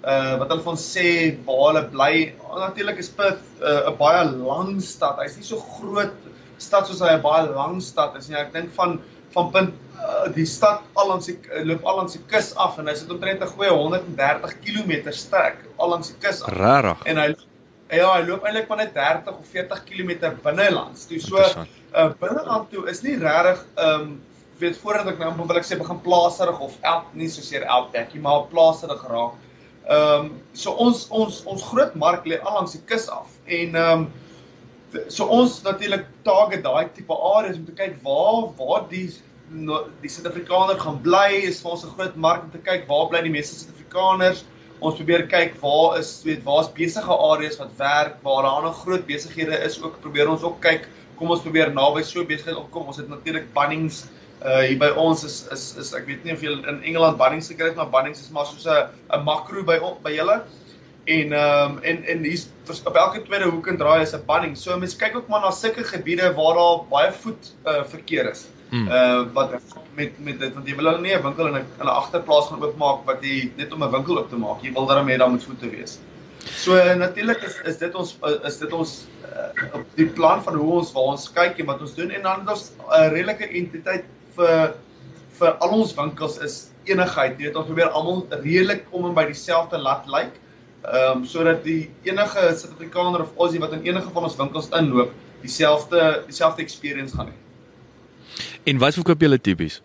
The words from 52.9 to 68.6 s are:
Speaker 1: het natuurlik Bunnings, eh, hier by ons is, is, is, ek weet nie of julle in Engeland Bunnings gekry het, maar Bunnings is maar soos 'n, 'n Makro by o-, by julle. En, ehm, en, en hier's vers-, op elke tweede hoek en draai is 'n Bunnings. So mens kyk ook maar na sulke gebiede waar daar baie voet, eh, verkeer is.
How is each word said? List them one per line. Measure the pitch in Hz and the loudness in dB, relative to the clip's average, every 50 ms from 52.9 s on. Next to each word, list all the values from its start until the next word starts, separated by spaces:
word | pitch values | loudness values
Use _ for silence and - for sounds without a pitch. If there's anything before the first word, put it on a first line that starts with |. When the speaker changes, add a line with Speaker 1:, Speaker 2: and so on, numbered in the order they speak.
| 139 | -12
Speaker 1:
het | 147 143 139 | -14 -14 -14
natuurlik | 143 143 - 160 160 160 - - - | -14 -10 -8 -6 -6 -6 -6 -4 -2
Bunnings, | 143 143 147 156 160 160 156 - - - - - - - - - - | 0 0 0 0 -2 -4 -4 -6 -8 -16 -18 -20 -20 -20 -20 -20 -8
eh, | - 131 131 131 131 | -2 2 4 4 4
hier | 131 135 131 | 4 4 4
by | 147 147 - | 4 4 4
ons | 156 160 165 160 - - | 4 4 4 2 2 -2
is, | 147 - - - - | -10 -12 -12 -12 -12
is, | 135 131 - - - | -12 -12 -12 -12 -14
is, | - 131 - 139 | -14 -14 -10 -10
ek | 127 123 | -10 -8
weet | 131 139 - - | -10 -12 -10 -8
nie | 170 160 | -8 -8
of | - | -6
julle | 156 151 147 135 135 | -6 -6 -6 -6 -6
in | 147 147 139 - | -8 -10 -8 -6
Engeland | 160 165 165 165 160 - | -4 2 4 4 4 6
Bunnings | 120 127 131 151 160 160 | 6 4 4 4 0 -8
gekry | - 165 160 165 | -10 -8 -4 -2
het, | 165 165 | -2 -2
maar | 165 156 143 | -2 -6 0
Bunnings | 120 131 131 147 151 - | 2 0 0 0 -6 -12
is | 139 143 | -18 -10
maar | 156 147 147 | -6 -6 -6
soos | - - - - | -6 -8 -10 -2
'n, | 165 156 147 - - - - - - | 2 2 2 2 0 -6 -20 -6 -4
'n | - 147 147 | -2 -2 0
Makro | 151 151 147 - - 190 196 190 | 0 -2 -2 -4 -8 -10 -6 0
by | 160 165 160 | 2 2 2
o-, | 160 185 180 - - | 2 -4 -8 -8 -8
by | 151 | -6
julle. | 151 151 160 185 208 220 226 - - - - - - - - - - - - | -4 -2 2 2 2 0 0 -10 -20 -20 -20 -20 -20 -20 -20 -20 -20 -12 -2
En, | - 160 160 151 147 147 | 0 0 0 2 0 0
ehm, | 147 147 147 143 143 143 143 143 - - | 2 4 4 4 4 4 2 -2 -4 -4
en, | 156 165 165 - | -4 -4 -2 -4
en | - 165 165 156 | -6 -4 -4 -2
hier's | 147 175 - - - - - - | -4 -4 -4 -8 -10 -18 -20 -14
vers-, | - - - - | -14 -14 -8 -6
op | - - | 2 4
elke | 156 - - 214 214 220 | 4 4 4 2 -4 -8
tweede | - 196 196 190 | -4 -2 0 0
hoek | 175 165 165 165 | 0 0 -2 -4
en | 180 180 | -4 -4
draai | 160 147 147 160 160 | 0 4 4 6 6
is | 156 156 - | 4 0 -4
'n | 147 - | -10 -2
Bunnings. | - 151 170 170 156 143 139 - | 0 0 0 0 -2 -8 -10 -6
So | 180 180 | -6 -4
mens | 180 185 - - | -4 -4 -8 -6
kyk | - 214 214 - | -4 -4 -4 -4
ook | 240 240 | -6 -6
maar | - 214 214 | -2 -2 0
na | 202 190 | 0 0
sulke | 180 - - 226 226 240 226 | -2 0 -2 -4 -4 -4 -6
gebiede | - - 170 - 156 175 175 185 180 170 | -8 -8 -8 -4 -4 0 2 2 2 2
waar | 156 156 160 165 | 4 2 4 6
daar | 170 175 175 170 165 - - | 6 6 6 4 4 0 -2
baie | 135 139 156 185 | 2 2 2 2
voet, | - - - 220 220 - - - - - - | 0 -4 -10 -10 -10 -10 -14 -20 -20 -8 -4
eh, | 160 151 147 139 | -2 -2 -2 -2
verkeer | - - 156 - - 160 139 127 110 | -4 -12 -16 -8 -4 -2 -2 -2 -2
is. | - - - - - - | -4 -10 -18 -20 -20 -20